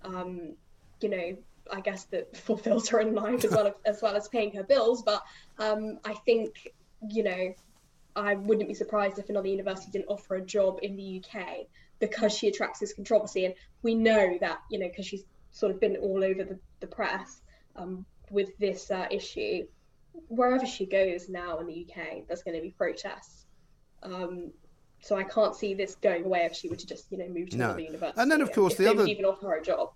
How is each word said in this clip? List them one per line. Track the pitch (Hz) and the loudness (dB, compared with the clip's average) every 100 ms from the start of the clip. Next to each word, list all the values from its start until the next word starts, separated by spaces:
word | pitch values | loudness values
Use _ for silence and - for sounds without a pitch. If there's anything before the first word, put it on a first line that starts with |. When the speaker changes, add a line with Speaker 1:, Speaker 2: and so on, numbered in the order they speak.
Speaker 1:
um, | 190 185 180 180 165 - _ - - - | -10 -8 -8 -8 -12 -16 _ -20 -20 -4
you | 208 | -2
know, | 190 170 190 - - - | -2 -4 -8 -14 -20 -12
I | 196 | -4
guess | 202 190 - | -4 -4 -6
that | 190 - - | -6 -6 -10
<laughs> | - | -2
fulfills | - 117 117 - | -2 4 2 4
her | 151 | 2
in | 113 | 4
life | 104 - 247 214 | 2 0 2 4
as | |
well | 220 202 | 4 4
as, | 202 220 | 2 -2
as | 208 | 0
well | 220 202 | 0 0
as | 208 | -2
paying | 240 208 202 | -2 -2 -2
her | |
bills. | 190 269 226 240 | 2 4 6 4
But, | 214 208 - - - - | 2 0 -2 -20 -20 -4
um, | 214 214 220 - | -2 0 -2 -8
I | 214 | -8
think, | 214 - 226 220 - - _ _ - 214 | -4 4 4 4 -8 -20 _ _ -14 -6
you | 220 | 0
know, | 208 180 185 185 _ _ _ _ _ | 0 0 -4 -6 _ _ _ _ _
I | - 202 196 | -4 0 0
wouldn't | 202 208 208 | 4 2 2
be | |
surprised | - 208 214 202 202 | -4 -2 2 0 -2
if | 202 | -4
another | 202 190 | -2 0
university | 190 190 190 - | -2 -2 -6 -6
didn't | 196 - | -6 -4
offer | 202 - 190 | -4 -4 -6
a | |
job | 185 208 190 185 | -2 2 4 2
in | 196 196 | -6 -8
the | |
U | 196 185 | -8 -10
K | - 214 175 - - - - - | -10 -10 -10 -10 -12 -18 -18 -4
because | - - 214 - | -2 2 0 2
she | 208 | 0
attracts | - - - | 0 -4 -4
this | 208 | -8
controversy. | - 196 220 - 190 185 | -8 4 4 4 -2 -2
And | 185 - - | -4 -16 -4
we | 233 226 | 0 4
know | 226 220 190 175 | 6 6 6 4
that, | 180 156 - | -2 -4 -8
you | 202 | -6
know, | 180 | -6
'cause | - 185 | -6 -10
she's | 196 - _ - | -10 -14 _ -20
sort | - 208 | -2 0
of | 190 | 2
been | 214 196 | 2 2
all | 202 190 | 0 2
over | 190 190 | 2 0
the, | 190 190 - - | -4 -8 -14 -16
the | 185 | -14
press, | - 185 190 190 - - - _ - | -4 -2 -2 -8 -18 -20 -20 _ -14
um, | 180 185 190 - - | -10 -10 -12 -20 -4
with | 202 196 - | 0 0 0
this, | 202 185 - | -2 -2 -4
uh, | 190 180 | -4 -2
issue, | 196 - - 107 175 - - _ _ _ 339 - | -4 -6 -6 -2 -2 -4 -12 _ _ _ -20 -8
wherever | 233 247 254 254 | 2 4 4 0
she | - 190 | -4 0
goes | 196 190 175 180 | 2 4 0 -6
now | 185 175 160 | -8 -6 -6
in | 170 | -6
the | |
U | 165 175 | -10 -12
K, | 180 160 - - | -12 -10 -10 -8
there's | 175 | -8
gonna | - 165 | -6 -6
be | 180 | -8
protests. | - 175 - - - - - _ - _ _ _ - | -4 -4 -2 -10 -12 -18 -20 _ -20 _ _ _ -18
Um, | 190 185 180 180 170 - - - _ _ | -10 -8 -6 -8 -10 -14 -20 -20 _ _
so | - 202 | -4 -2
I | |
can't | 190 226 208 - | -2 2 2 2
see | 208 | -4
this | 196 196 - | -2 -4 0
going | 202 175 185 | 0 2 0
away | 180 | 0
if | 165 | 0
she | - 170 | -2 -8
were | 170 | -8
to | - | -10
just, | - - | -14 -12
you | 190 | -10
know, | 180 | -8
move | 175 180 | -8 -6
to | 117 | -2
Speaker 2:
No. | - | -2
Speaker 1:
another | - | -2
university. | 160 - 160 - | -8 -6 -6 0
Speaker 2:
And | 262 | 4
then, | 311 | 4
of | 277 | 4
course, | - 185 | 4 4
Speaker 1:
if | 180 | 6
Speaker 2:
the | |
Speaker 1:
they | 196 | 6
Speaker 2:
other | 208 | 6
Speaker 1:
would | 214 | 4
even | 202 190 | 4 2
offer | 190 196 | 0 -2
her | 160 | -4
a | |
job. | 170 - - | 0 0 -2